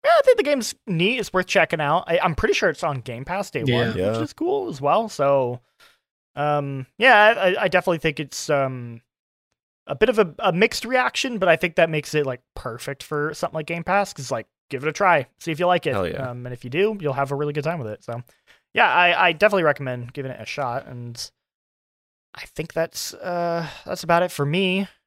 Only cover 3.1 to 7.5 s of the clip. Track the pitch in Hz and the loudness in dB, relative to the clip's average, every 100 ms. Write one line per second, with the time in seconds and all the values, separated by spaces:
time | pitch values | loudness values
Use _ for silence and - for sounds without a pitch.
3.1 | 117 135 185 196 139 139 120 117 113 110 | -12 -8 -8 -6 -4 0 0 0 0 -2
4.1 | 113 117 - 339 277 - 139 143 180 226 | -2 -4 -4 -4 -2 -4 -4 0 2 0
5.1 | - 139 139 123 120 _ _ _ _ _ | -2 2 2 0 -6 _ _ _ _ _
6.1 | _ _ - 147 147 143 135 127 _ 240 | _ _ -6 -2 -2 -4 -8 -12 _ 6
7.1 | 220 214 233 185 | 8 8 6 2